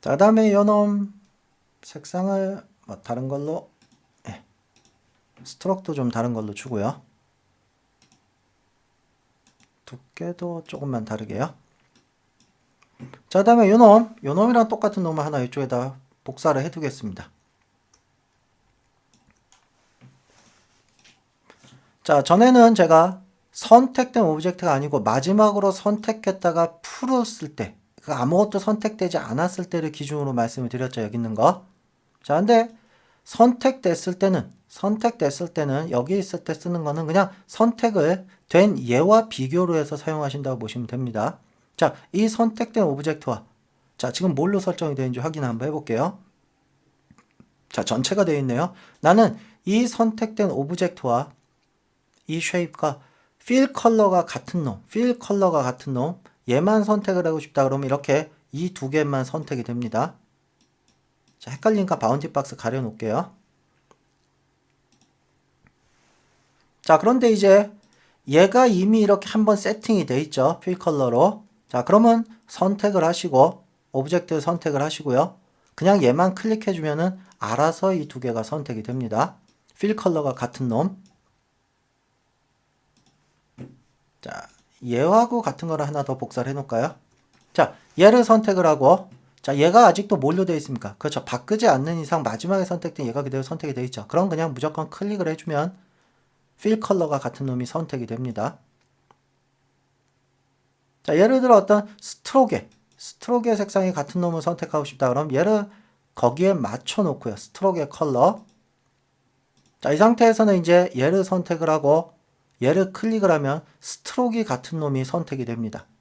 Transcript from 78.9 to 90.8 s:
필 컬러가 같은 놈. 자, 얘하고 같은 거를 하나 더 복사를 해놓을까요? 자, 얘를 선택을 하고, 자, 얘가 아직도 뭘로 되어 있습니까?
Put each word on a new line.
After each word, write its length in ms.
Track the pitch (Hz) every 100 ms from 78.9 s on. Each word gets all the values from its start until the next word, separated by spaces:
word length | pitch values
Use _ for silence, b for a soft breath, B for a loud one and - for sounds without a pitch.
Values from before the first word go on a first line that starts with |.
| 127 120 107 160 - _ _ _ _
필 160 | 208 214
컬러가 380 | 190 160 143
같은 340 | 123 123 - 127
놈. 340 | 113 180 190 - _ _ _ _ _ _ _ _ _ _ _ _ _ _ _ _ _ _ _ _ _ _ _ _ _ - - _ _ _ _
자, 280 | - - - _ _ _
얘하고 580 | 123 120 151 214 233 240
같은 260 | 220 - 165
거를 180 | 156 147
하나 160 | 147
더 160 | 139 131
복사를 300 | 123 - 123
해놓을까요? 460 | 139 135 117 143 - _ _ _ _ _
자, 220 | - 156 B B -
얘를 260 | 190 247
선택을 420 | 226 226 214 190 170
하고, 440 | 151 135 185 - - _ _
자, 140 | - 139
얘가 300 | 151 208 226
아직도 300 | 175 202 185
뭘로 280 | 135 175
되어 120 | 185 160
있습니까? 380 | 143 127